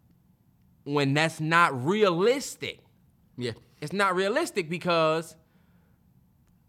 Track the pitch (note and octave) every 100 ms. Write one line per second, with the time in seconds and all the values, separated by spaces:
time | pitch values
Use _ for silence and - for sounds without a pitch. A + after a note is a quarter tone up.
0 | _ _ _ _ _ _ _ _ C#3 D3
1 | C#3 C#3+ D#3+ D#3+ D#3 E3+ E3+ C3+ C3 G#3+
2 | G3+ E3+ G#3 C4+ - - A2 - _ _
3 | _ _ _ - A#2+ G#2+ _ _ D3+ G3
4 | G3 F3+ G3 C4 E4+ G#3 D#3 F3 F3+ E3+
5 | D#3+ D#3+ E3 - _ _ _ _ _ _
6 | _ _ _ _ _ _